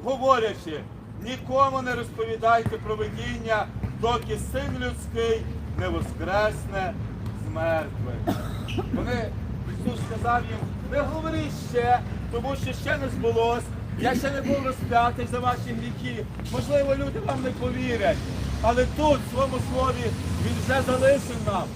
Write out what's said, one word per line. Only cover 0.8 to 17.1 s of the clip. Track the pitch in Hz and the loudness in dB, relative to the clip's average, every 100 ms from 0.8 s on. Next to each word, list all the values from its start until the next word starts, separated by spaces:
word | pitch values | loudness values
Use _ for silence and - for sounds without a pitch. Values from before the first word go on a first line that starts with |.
| 123 - - - | -8 -14 -14 -10
"Нікому | 220 254 - 262 269 269 | -8 -8 0 4 4 4
не | 254 | -2
розповідайте | 240 233 - 226 226 226 233 226 220 | -4 -4 -4 -4 2 6 6 4 -2
про | 214 214 | -4 -2
видіння, | 208 208 240 240 226 220 190 - - - | -2 -4 -6 -6 0 0 0 -4 -6 0
доки | 226 240 - 214 - | 0 0 0 -4 -2
Син | 262 285 254 | -4 -4 -4
Людський | 247 240 - 226 226 226 - - - - | -4 -4 -6 -2 0 0 -2 -6 -6 -4
не | 185 | -2
воскресне | 170 - - 165 196 214 - - 196 185 165 - - - - - | -2 -4 -4 0 2 2 0 -4 -2 -2 -4 -6 -6 -6 -6 -6
з | |
мертвих". | 156 165 160 151 - - - - - - - - - - | -2 0 0 0 -4 -4 -2 -2 -2 -4 -6 -4 -4 -2
Вони, | - 233 247 226 - - - - | -2 -2 -2 -4 -6 -6 -6 -6
Ісус | - - - - | -4 -4 -4 -4
сказав | 226 240 240 - | -2 2 2 2
їм: | 220 - - - | -4 -4 -6 -2
"Не | 269 | 0
говоріть | 277 311 320 320 302 - - | 0 -2 -2 -2 -2 -4 -2
ще, | 240 240 240 - - - | 0 4 4 2 -4 -4
тому | 233 262 269 | -2 -2 -2
що | - | -2
ще | 254 277 302 | -4 -2 0
не | 269 | 0
збулось, | - 226 226 233 240 - - - - | 0 2 4 4 2 -2 -6 -6 0
я | 240 | 2
ще | 247 277 | 2 0
не | 269 | -2
був | 269 277 262 | 0 2 0
розп'ятий | 262 - 233 240 240 240 | -2 2 4 4 2 -2
за | 247 | 0
ваші | 247 240 - | 0 0 -2
гріхи". | 226 233 - 254 233 - - - | -4 -4 -6 -6 -4 -6 -6 -4
Можливо, | 247 247 285 277 | -2 2 4 4
люди | 269 277 | 2 0